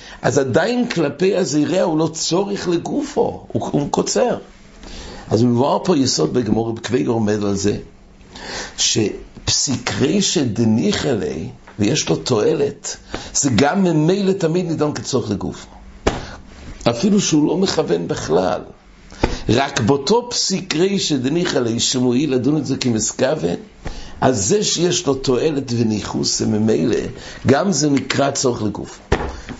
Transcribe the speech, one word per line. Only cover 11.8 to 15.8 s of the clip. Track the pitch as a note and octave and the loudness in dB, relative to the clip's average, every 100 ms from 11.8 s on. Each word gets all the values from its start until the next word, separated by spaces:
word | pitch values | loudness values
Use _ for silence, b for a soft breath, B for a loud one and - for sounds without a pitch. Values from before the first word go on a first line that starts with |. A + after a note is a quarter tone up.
| G#2 D3+ - | 0 0 0
לו | D#3 | -2
תועלת, | - A2 G#2 - - - - - B B B | 0 2 2 2 -2 -4 -12 -12 B B B
זה | - C#3 G#2 | -2 2 4
גם | C#3+ F#3+ | 4 4
ממילא | F3+ D3+ D#3 G3+ F#3+ | 2 4 2 2 2
תמיד | F#3 D#3+ F3+ E3 | 0 0 0 -2
נידון | D3+ D3+ | -2 -2
כצורך | B2+ - B2+ G#2+ | -2 -4 -4 -2
לגופו. | G2+ D#2 - - - | -4 -6 -10 -16 -20